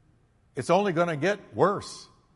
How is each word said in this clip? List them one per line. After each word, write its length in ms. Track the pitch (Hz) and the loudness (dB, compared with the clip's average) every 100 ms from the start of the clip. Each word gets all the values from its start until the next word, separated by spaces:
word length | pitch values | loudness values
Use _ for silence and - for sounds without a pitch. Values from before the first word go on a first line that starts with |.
| _ _ _ _ _ | _ _ _ _ _
it's 160 | - 127 | -8 0
only 220 | 175 202 | 2 2
gonna 240 | 165 175 151 | 0 -2 0
get 240 | 165 208 - 110 | -2 -2 -6 2
worse. 500 | 165 190 - - - _ _ | 2 2 -6 -14 -20 _ _